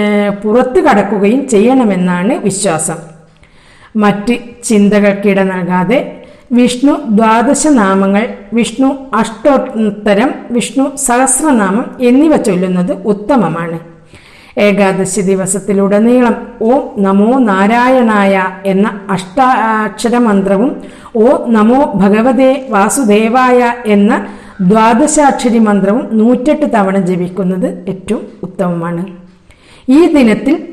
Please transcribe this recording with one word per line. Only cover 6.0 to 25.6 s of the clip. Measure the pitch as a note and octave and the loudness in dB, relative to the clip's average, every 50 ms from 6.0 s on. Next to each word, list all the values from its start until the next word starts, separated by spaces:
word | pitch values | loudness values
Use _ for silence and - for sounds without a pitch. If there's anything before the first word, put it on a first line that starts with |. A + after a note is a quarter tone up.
| - - - - - - - - - - | -2 -6 -12 -18 -20 -20 -20 -20 -8 -2
വിഷ്ണു | B3 A#3+ B3 A#3+ B3 - C#4 C#4+ D4+ D#4 C#4+ A#3 | 0 2 2 2 0 0 0 0 0 0 -2 0
ദ്വാദശ | G#3 G3+ A3+ A3 A3 A#3 A3+ C#4+ C#4+ - - | 0 2 2 4 2 2 2 0 0 0 2
നാമങ്ങൾ, | D#4 D4 A#3+ G3+ F#3+ F#3+ F#3+ G3 G3 G3 G3+ A3+ - - - - - A3 | 2 2 2 2 2 2 2 0 0 0 0 -2 -4 -8 -12 -12 -6 -2
വിഷ്ണു | A#3 A3 - - - C4 C4+ C4+ - - - - | -2 -2 -2 -2 0 0 0 -2 -4 -8 -6 -4
അഷ്ടോത്തരം, | A3 A3 - - - - D4 C4+ G#3+ - - - A3 A3 G#3 G3+ - - G#3 G3+ G3 A#3+ D4+ - - - - | -4 -4 -4 -4 -2 0 2 2 2 0 -4 -4 -4 -2 -2 -4 -2 -2 0 0 2 0 -2 -2 -6 -8 -6
വിഷ്ണു | A#3+ A#3+ - - - C4+ C4+ C#4+ C4+ | -4 -4 -4 -4 -2 -2 -2 -2 -2
സഹസ്രനാമം | - - - A#3+ B3 C4 B3+ - - D#4 D#4 C4+ A3 G3+ F#3 F#3+ A3+ C#4 - - - | -4 -4 -2 0 0 0 0 0 0 0 0 2 2 0 0 -2 -2 -4 -6 -6 -2
എന്നിവ | B3+ A#3+ B3 C4+ D4+ D#4+ D4 | 2 2 4 4 4 4 2
ചൊല്ലുന്നത് | A3 - A3+ F#3 F3 F#3 F#3 F3+ F3+ F3+ F#3 | 2 2 0 0 0 0 -2 -2 -2 -2 -2
ഉത്തമമാണ്. | D4 - - A3+ G#3 G3+ - - C#4+ B3 F#3+ E3 E3 E3+ E3+ E3 E3 D#3+ - - - - - - - - - - - - - - - | -4 -4 -4 -4 -4 -2 -2 0 0 0 0 0 -2 -6 -6 -8 -8 -10 -12 -16 -20 -20 -20 -20 -20 -20 -20 -20 -20 -20 -20 -10 -4
ഏകാദശി | - G#3 G#3 G3+ G3 G3+ F#3+ F3 F3+ F#3+ F#3 - G#3+ | 0 0 2 2 2 2 0 0 -2 -2 -4 -2 -2
ദിവസത്തിലുടനീളം | F#3 F#3+ G3 F#3+ F#3+ F3+ - G3+ F#3+ - G3+ G3 G3 F#3+ G3+ G#3 A3 A#3 B3 B3+ A#3+ A#3 G#3 - - - - - | 0 0 0 -2 -2 -4 -6 -6 -4 -2 0 0 0 2 2 2 2 4 4 4 2 2 0 -2 -6 -12 -8 -4
"ഓം | A3+ A3 B3+ C#4+ - - - G#3 G3 | 0 0 0 0 -2 -4 -4 -2 0
നമോ | G3 G3 G3 G#3 A3+ B3+ C4+ | 2 2 2 2 2 2 2
നാരായണായ" | B3 G#3+ F#3+ F#3+ G3 G#3 A#3 A#3+ A#3+ B3+ C4 B3+ A#3+ A3+ G#3+ G#3 G3 G3 G3 F#3+ F#3+ F#3+ F#3 - - | 2 2 2 0 0 2 2 2 2 2 2 2 2 2 2 2 2 2 0 0 -2 -4 -6 -6 -4
എന്ന | G3 F#3+ F#3+ G#3 A#3 G#3 - - - | -2 0 0 0 -2 -4 -8 -8 -6
അഷ്ടാക്ഷര | G3 F#3 - - - C#4+ C4 B3+ B3+ G#3+ G#3+ A3 A3 G#3+ G#3+ G#3 G#3 - - A#3 A#3 | -6 -6 -8 -6 -2 0 2 2 2 0 0 -2 -2 -2 -4 -6 -6 -4 -4 -2 0
മന്ത്രവും | A#3+ A#3+ A3 G3+ G3 F#3+ G3 G3 F#3+ A#3 D4+ - - - - - - - - - | 0 2 2 2 0 0 0 0 0 0 -2 -4 -6 -12 -18 -20 -20 -14 -6 0
"ഓം | A#3 G#3+ B3+ D4+ D4+ - A#3+ A3+ | 2 2 2 2 0 0 0 0
നമോ | G#3+ G#3 A3+ B3 C4+ D4 - - | 2 2 4 2 2 2 0 0
ഭഗവതേ | F#3 F#3+ G3+ G3+ G#3+ A3+ C4 B3+ C4 C4 C4 C4+ C#4 - - | 0 2 2 2 2 2 2 2 2 2 2 2 0 -2 -2
വാസുദേവായ" | A3 G3 G3 A3 G#3+ C#4+ C4+ G#3 G#3 G#3 A3 A3+ A3+ B3+ B3+ B3+ B3 B3 B3 A#3+ A#3+ - - | 0 0 0 0 0 0 0 2 2 2 2 2 2 2 2 2 2 2 2 0 -2 -4 -2
എന്ന | G#3+ G#3 G3+ G3+ G#3+ C4+ E4+ - - - - - - - - | 0 2 2 2 2 2 0 -4 -8 -14 -18 -20 -14 -6 -2
ദ്വാദശാക്ഷരി | F#3+ F3 G#3+ A3 A3 A3+ A#3+ A#3 D4+ D4+ - D#4 D4 C4+ - - - B3 G#3+ | 0 2 4 4 4 4 4 2 2 2 2 2 2 2 2 0 0 0 2
മന്ത്രവും | A#3 | 2